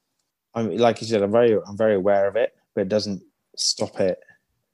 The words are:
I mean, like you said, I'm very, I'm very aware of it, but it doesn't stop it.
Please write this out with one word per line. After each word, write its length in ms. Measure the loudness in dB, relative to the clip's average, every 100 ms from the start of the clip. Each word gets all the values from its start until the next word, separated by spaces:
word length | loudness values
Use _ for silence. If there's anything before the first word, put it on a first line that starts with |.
| _ _ _ _ _
I 80 | -6
mean, 160 | -4 2
like 240 | 2 0
you 40 | -2
said, 160 | 0
I'm 80 | 2
very, 220 | 4 4 2 -2
I'm 80 | -2
very 180 | 0
aware 320 | 2 2 2 2
of 100 | 0
it, 180 | -4 -6 _
but 60 | -4
it 80 | -2
doesn't 340 | -2 -2 -8 -12 _ _ -6
stop 440 | -4 -4 -6 -2
it. 180 | -2 -2 -10 _ _ _ _